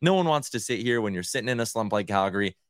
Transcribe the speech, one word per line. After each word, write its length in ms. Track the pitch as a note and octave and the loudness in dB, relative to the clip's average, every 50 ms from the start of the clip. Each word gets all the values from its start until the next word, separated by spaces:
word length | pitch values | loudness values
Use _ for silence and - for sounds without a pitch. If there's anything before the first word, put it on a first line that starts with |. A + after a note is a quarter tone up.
No 140 | - E3 F#3+ | 2 4 4
one 120 | F#3+ F3+ | 4 4
wants 240 | E3 D#3 D3 C3+ - | 4 2 2 0 -2
to 100 | - A#2 | -6 -6
sit 180 | G2+ - B2+ G#2 | -4 -2 -4 -2
here 220 | A2 B2 A#2+ A#2 | 0 0 0 2
when 120 | A2 G#2 G2 | 2 0 -2
you're 120 | F2+ F2+ | -4 -4
sitting 240 | - - C3+ G#2+ B2 | -4 -4 -4 -2 -2
in 100 | B2+ A#2 | -2 -2
a 80 | A#2 | -2
slump 260 | A2+ - A#2 A2 G#2 A2 | -2 -2 -2 -2 0 0
like 140 | G#2 G2+ | -2 -2
Calgary 500 | F2+ G#2 G2 F#2+ G2 F#2 G2+ G2+ F#2+ - _ _ _ | 0 0 2 2 2 0 0 -2 -2 -4 _ _ _